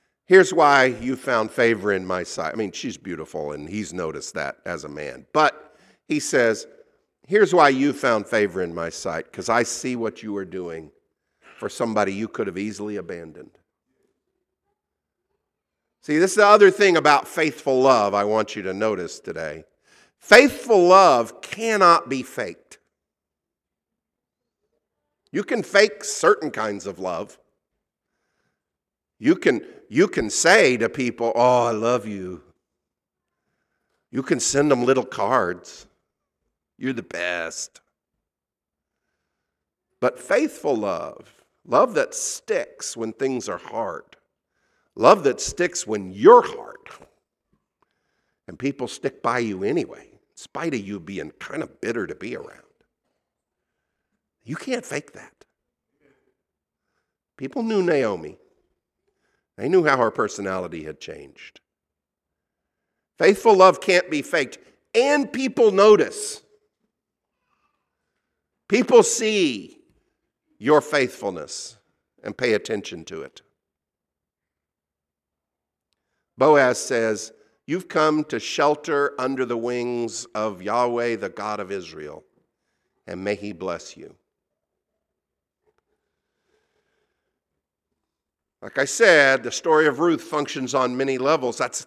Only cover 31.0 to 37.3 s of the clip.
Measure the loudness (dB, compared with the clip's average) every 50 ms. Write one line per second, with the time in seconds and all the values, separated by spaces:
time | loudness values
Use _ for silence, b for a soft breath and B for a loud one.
31 | -6 -6 -4 -4 -4 -2 0 2 4 4 4 4 2 0 -2 -2 0 0 -2 -2
32 | -4 -6 -10 -10 -10 -12 -12 -14 -18 _ _ _ _ _ _ _ _ _ _ _
33 | _ _ _ _ _ _ _ _ _ _ _ _ _ _ _ _ _ _ _ _
34 | _ _ -8 -8 -4 -2 -2 -2 -2 0 0 0 2 2 2 2 4 2 2 2
35 | 0 -2 -4 -4 -2 0 0 0 0 -2 -4 -8 -12 -20 -20 -20 -20 _ _ _
36 | _ _ _ _ _ _ _ _ _ _ _ _ _ _ _ _ -8 -8 -6 -8
37 | -10 -10 -10 -6 -6 -4